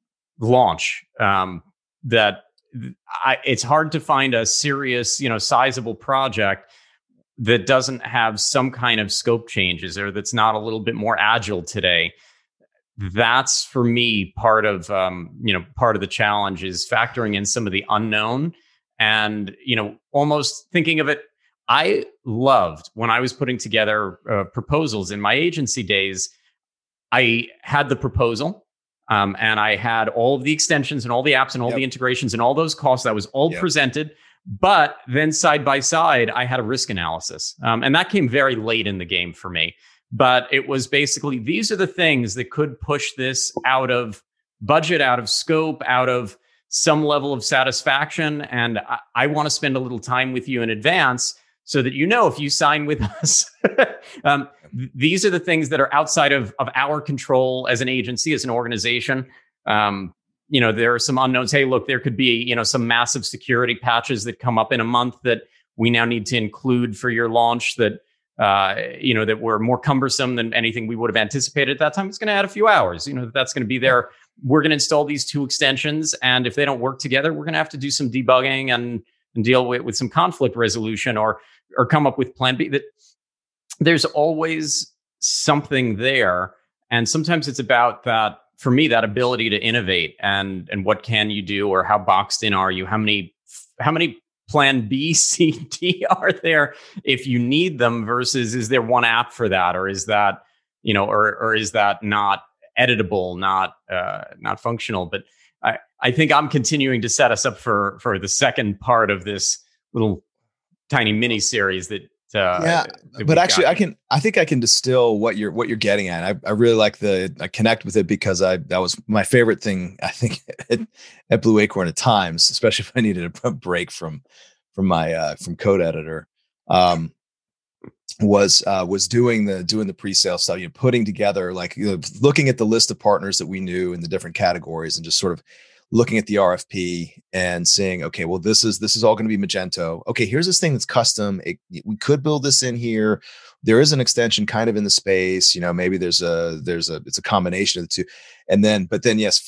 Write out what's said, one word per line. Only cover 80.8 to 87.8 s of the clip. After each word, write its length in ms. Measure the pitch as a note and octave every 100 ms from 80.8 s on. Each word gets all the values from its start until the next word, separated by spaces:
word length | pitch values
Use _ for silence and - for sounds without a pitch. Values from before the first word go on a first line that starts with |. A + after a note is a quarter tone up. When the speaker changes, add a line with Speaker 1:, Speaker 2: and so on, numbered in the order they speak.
| A2 G#2+ C3 A2
Speaker 1:
or, 220 | G#2+ G#2+ - _ _ -
or 80 | B2
come 220 | D#3 C#3+
up 100 | C3+
with 180 | B2+ -
plan 220 | B2+ B2+
B. 100 | -
That 160 | C#3 - _ _ _ _ _ _ _ _ -
there's 260 | D3+ E3 D#3
always 840 | D3+ D#3 D#3 D#3+ D#3+ D3+ - - _ _ _
something 800 | - - - D3 D3 C3+ B2 G#2
there. 580 | B2+ C3+ G2 F2+ F#2 - _ _ _
And 180 | A#2 A#2
sometimes 400 | D#3+ D#3 E3+ C#3
it's 120 | B2+
about 440 | A2 B2